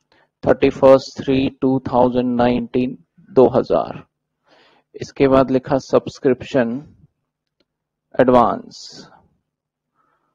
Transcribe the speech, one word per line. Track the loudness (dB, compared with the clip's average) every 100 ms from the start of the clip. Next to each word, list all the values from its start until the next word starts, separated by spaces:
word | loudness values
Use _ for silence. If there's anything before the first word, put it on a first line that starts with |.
| _ _ _ _
thirty-first | -2 0 -2 2 6 6 2 -10
three | -4 -2 -4 -4
two | -2 -2 -2
thousand | 0 0 0 -2 0
nineteen, | 0 -2 -4 -4 -6 -8 _ _ -2
दो | 2 4 2
हजार। | -2 -2 -4 -10 -20 _ _ _ _ _ _ _ _ -18
इसके | -12 -2 0
बाद | 2 0
लिखा | -2 -2 -6 -2
सब्सक्रिप्शन | -4 -4 -4 -2 -2 -4 -4 -4 -6 -12 _ _ _ _ _ _ _ _ _ _ _ _ 0
एडवांस | 4 4 2 -2 -10 -20 -20 -20 -20 _ _ _ _ _ _ _ _ _ _ _ _